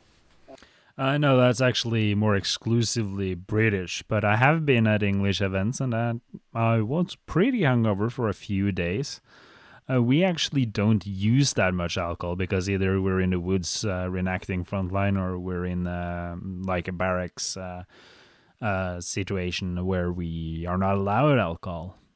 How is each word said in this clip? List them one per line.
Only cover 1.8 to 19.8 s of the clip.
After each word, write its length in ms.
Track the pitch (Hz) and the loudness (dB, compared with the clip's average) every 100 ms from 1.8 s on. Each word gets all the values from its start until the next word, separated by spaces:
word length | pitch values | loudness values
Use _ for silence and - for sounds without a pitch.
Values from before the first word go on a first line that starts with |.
| 117 113 107 101 | 0 0 2 2
more 220 | 107 101 | 4 2
exclusively 960 | - - 113 117 110 117 104 98 95 87 | 0 -4 0 2 2 0 -4 -4 -4 -4
British, 720 | 95 107 110 98 87 - - | -2 2 2 2 -2 -8 -4
but 180 | 110 104 | 0 4
I 120 | 107 | 6
have 280 | 135 165 147 | 6 4 4
been 220 | 123 110 | 4 4
at 160 | 107 | 4
English 380 | 101 98 98 95 | 2 2 2 2
events, 380 | 98 95 101 135 | 0 0 -2 -2
and 120 | 131 | -2
I, 220 | 113 117 117 - - - 117 | -2 -2 -4 -10 -20 -10 -2
I 260 | 113 113 | 2 2
was 340 | 107 156 180 - - | 0 -2 -2 -6 -6
pretty 340 | 151 240 254 | 0 2 2
hungover 500 | 147 120 113 98 110 | 2 4 2 2 -2
for 160 | 120 113 | -2 -2
a 60 | 95 | -4
few 360 | - 98 101 | -4 0 0
days. 500 | 92 87 101 143 - _ - - - - - - | 0 -2 -2 -6 -10 _ -20 -20 -20 -20 -16 -2
Uh, 100 | 131 | 0
we 200 | 117 143 | 4 4
actually 440 | 190 165 - 143 120 | 2 0 -2 -2 -2
don't 380 | 101 104 110 101 | 2 2 2 0
use 480 | 95 104 127 139 - | -2 2 4 4 2
that 200 | 92 90 | 2 0
much 240 | 85 - | -2 -4
alcohol 380 | 85 85 87 90 | -4 -4 -4 -4
because 340 | 92 98 92 | -2 -2 0
either 300 | 98 95 95 | 0 2 2
we're 200 | 95 95 | 2 2
in 100 | 92 | 2
the 100 | 90 | 0
woods, 440 | 87 95 85 - 110 | 0 -2 -2 -4 -4
uh, 200 | 90 92 | -4 -4
reenacting 560 | 92 92 90 - 92 90 | -2 -2 -4 -4 -6 -4
Frontline, 520 | 98 90 95 101 98 | -4 -2 0 0 0
or 160 | 92 92 | -2 -4
we're 260 | 92 90 90 | -6 -4 -4
in, 220 | 90 90 | -4 -4
uh, 480 | 87 87 87 87 87 92 90 95 | -4 -6 -6 -8 -8 -10 -8 -4
like, 220 | 90 87 | -4 -4
a 60 | |
barracks, 640 | 90 92 90 90 - - 95 | -4 -2 -2 -4 -6 -8 -8
uh, 260 | 92 90 92 - - - - _ _ _ | -10 -12 -16 -20 -20 -20 -20 _ _ _
uh, 360 | 113 95 92 87 | -2 -2 -2 -6
situation 840 | 87 - 95 98 90 - 92 90 | -6 -6 -4 -4 -4 -4 -4 -4